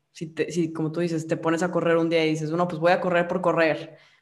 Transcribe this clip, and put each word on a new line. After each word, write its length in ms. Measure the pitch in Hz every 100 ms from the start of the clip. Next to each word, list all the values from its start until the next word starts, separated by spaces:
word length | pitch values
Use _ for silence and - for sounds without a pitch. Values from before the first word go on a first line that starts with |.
| _
si 160 | - 156
te, 240 | 160 156
si, 220 | 170 160
como 180 | 160 156
tú 80 | 156
dices, 280 | 170 160 156
te 100 | 156
pones 260 | 165 165
a 80 | 180
correr 260 | 175 165 165
un 120 | 165
día 160 | 165 156
y 40 |
dices, 180 | 156 151
"Bueno, 180 | 165 180
pues 120 | 160
voy 100 | 170
a 80 | 185
correr 260 | 185 175 175
por 140 | 180
correr", 560 | 180 165 160 147 - - _ _